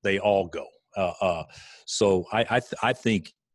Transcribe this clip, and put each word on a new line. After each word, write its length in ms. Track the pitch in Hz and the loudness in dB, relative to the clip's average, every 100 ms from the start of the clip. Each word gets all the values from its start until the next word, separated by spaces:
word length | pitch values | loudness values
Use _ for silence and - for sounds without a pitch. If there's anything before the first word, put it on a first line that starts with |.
they 160 | 101 98 | -2 0
all 300 | 104 98 87 | 2 2 0
go. 180 | - - _ _ 101 | -6 -12 _ _ -4
Uh, 180 | 90 82 | -4 -2
uh, 220 | 95 82 78 - - - - | -2 -2 -6 -16 -20 -20 -8
so 400 | - 104 95 85 | 0 2 2 0
I, 60 | 110 117 | -2 0
I, 100 | 120 | 0
th-, 140 | - - | -2 -4
I 120 | 117 | -2
think 380 | 127 117 104 - _ _ | -2 0 -2 -4 _ _